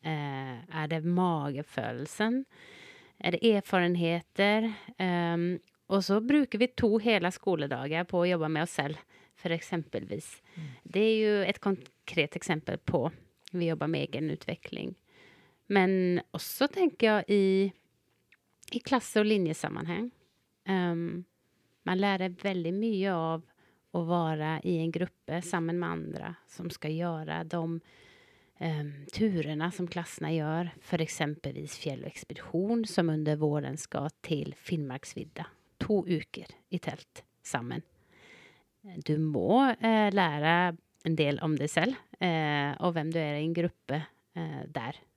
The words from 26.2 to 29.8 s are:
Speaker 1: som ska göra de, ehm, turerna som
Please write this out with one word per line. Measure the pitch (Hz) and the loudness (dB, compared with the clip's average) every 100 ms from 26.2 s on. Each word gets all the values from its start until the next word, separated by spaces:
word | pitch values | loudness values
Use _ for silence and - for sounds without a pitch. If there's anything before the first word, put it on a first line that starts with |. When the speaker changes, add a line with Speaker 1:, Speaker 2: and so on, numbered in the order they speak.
| - 170 _ | -10 -12 _
Speaker 1:
som | - 175 | -12 -10
ska | - 151 | -8 -6
göra | 156 175 160 156 160 | -2 -2 -4 -6 -6
de, | 165 175 165 165 - - - - _ _ _ _ | -4 -4 -2 -4 -8 -20 -20 -20 _ _ _ _
ehm, | 165 156 147 143 143 | -4 -2 -4 -8 -12
turerna | - 220 180 147 151 165 | 0 2 2 -2 -2 -4
som | 175 | -2